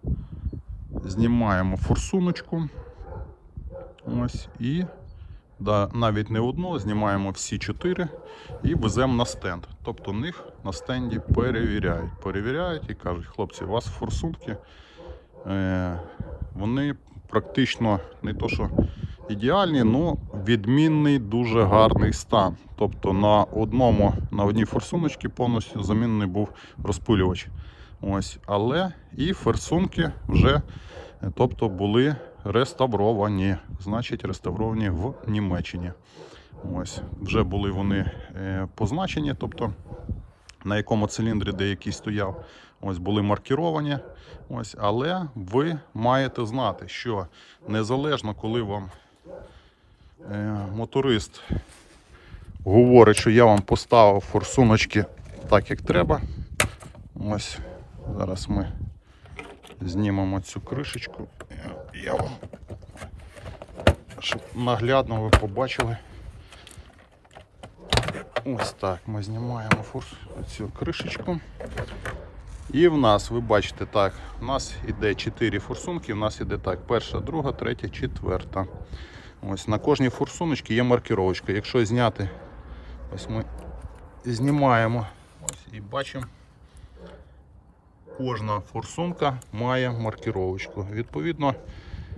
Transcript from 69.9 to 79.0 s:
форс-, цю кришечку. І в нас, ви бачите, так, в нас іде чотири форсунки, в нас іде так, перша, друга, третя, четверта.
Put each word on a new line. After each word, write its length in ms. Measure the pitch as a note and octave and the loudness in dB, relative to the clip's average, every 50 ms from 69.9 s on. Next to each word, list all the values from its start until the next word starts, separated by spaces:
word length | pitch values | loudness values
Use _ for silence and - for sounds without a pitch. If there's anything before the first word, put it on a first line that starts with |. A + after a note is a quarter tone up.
| - | -10
форс-, 520 | C3 C3 - - - - - F#2 F#2 F2+ | -10 -10 -12 -16 -18 -16 -14 -12 -12 -10
цю 200 | - - - G#2+ | -10 -8 -8 -8
кришечку. 720 | F#2+ - - - E3+ E3 - C#3+ D#3+ - - - F3+ F3 D#3+ - - - - - - - - - - - - - - - - - - - - - - - - - - | -6 -6 -6 -4 -4 -4 -4 -6 -8 -8 -6 -4 -4 -4 -4 -6 -12 -14 -12 -12 -10 -8 -8 -8 -8 -8 -10 -8 -8 -10 -10 -12 -16 -16 -16 -16 -14 -14 -14 -8 -2
І 180 | - C#3 E3+ | 4 6 6
в 100 | E3+ D#3 | 8 8
нас, 320 | D3 B2+ G#2+ G#2 G2+ - - | 6 6 6 6 4 4 0
ви 80 | A#2 A#2+ | -4 -2
бачите, 460 | A#2 A2 G#2+ G2+ - - - - G2+ | 2 4 4 4 4 2 -4 -8 -6
так, 280 | - - G#2+ G2 F#2 - - - - - - | -2 2 2 2 2 0 -4 -14 -14 -12 -10
в 40 | A#2 | -6
нас 280 | B2+ C#3 B2+ - - - - - | -4 -4 -4 -4 -6 -10 -10 -8
іде 280 | A2 - - A2 G#2 F#2+ | -8 -4 -2 0 0 0
чотири 440 | - - A2+ - - A#2 G#2+ G2 G2 | 0 -4 -6 -4 0 0 0 0 -2
форсунки, 540 | - - B2 - - F3+ F3 E3 - - G#2+ | -4 -6 -8 -8 -6 -6 -6 -6 -6 -6 -4
в 40 | |
нас 240 | G#2 G#2+ G#2+ - - | -2 -2 -4 -4 -4
іде 160 | - - G#2 | -6 -6 -6
так, 300 | F#2+ - F#2+ F2+ F2 - | -4 -4 -4 -4 -4 -2
перша, 320 | - A#2+ A2 - - - G#2+ | 0 0 0 0 -2 -6 -6
друга, 320 | - - D#3+ D#3+ C#3 C#3 | -6 -4 -4 -4 -2 -4
третя, 380 | - - B2+ B2 A#2+ - - - | -4 -4 -4 -4 -4 -4 -6 -8
четверта. 760 | - - C3 - - - - F#2 F#2 F2+ - - - F#2+ F#2+ - - - - - - - | -8 -6 -6 -6 -6 -6 -4 -2 -2 -2 -4 -4 -4 -4 -4 -4 -8 -12 -14 -12 -14 -14